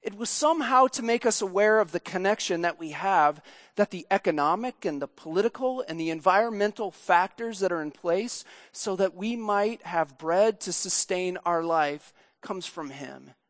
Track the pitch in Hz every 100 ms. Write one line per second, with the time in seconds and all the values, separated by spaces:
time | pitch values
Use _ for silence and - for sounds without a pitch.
0 | - 202 226 - 302 330 247 254 262 -
1 | 233 233 240 202 196 185 208 220 190 170
2 | - 180 190 214 - 175 170 156 165 147
3 | 190 185 151 151 - - - - 208 185
4 | 151 202 - 156 147 180 247 - 196 147
5 | 139 _ - 165 214 - 254 254 - 165
6 | 165 160 - 196 233 214 208 208 208 -
7 | - 175 240 - 233 208 190 175 151 -
8 | 175 175 233 - - - - - - 185
9 | 190 180 208 240 214 202 208 233 - 170
10 | 156 135 160 175 220 208 - 170 190 -
11 | - 180 185 180 - 170 165 165 147 147
12 | - _ _ _ - 190 170 - 151 135
13 | 135 135 135 131